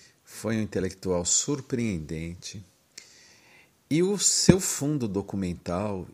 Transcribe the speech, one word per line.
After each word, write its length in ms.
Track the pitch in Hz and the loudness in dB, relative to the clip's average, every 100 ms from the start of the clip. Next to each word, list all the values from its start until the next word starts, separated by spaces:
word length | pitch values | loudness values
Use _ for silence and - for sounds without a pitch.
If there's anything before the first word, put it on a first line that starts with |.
| - _ | -20 _
foi 340 | - - 107 110 | -20 -8 -2 0
um 40 | |
intelectual 640 | 104 101 92 - 95 87 90 | 0 0 -2 -4 0 0 2
surpreendente, 1400 | - - 143 - 123 117 87 76 80 82 87 - - 90 _ _ - - - - - - - - _ - | 2 2 -2 -2 -2 0 -2 -4 -6 -6 -8 -12 -14 -18 _ _ -20 -20 -20 -20 -20 -20 -20 -20 _ -2
e 140 | 151 | 2
o 160 | 185 196 | 2 2
seu 400 | - - - 185 | 2 2 6 6
fundo 480 | - - 143 151 113 | 4 -2 0 0 0
documental 1000 | 95 95 101 90 85 - 87 107 95 82 | -2 -2 -2 -2 -4 -2 -2 -2 -4 -8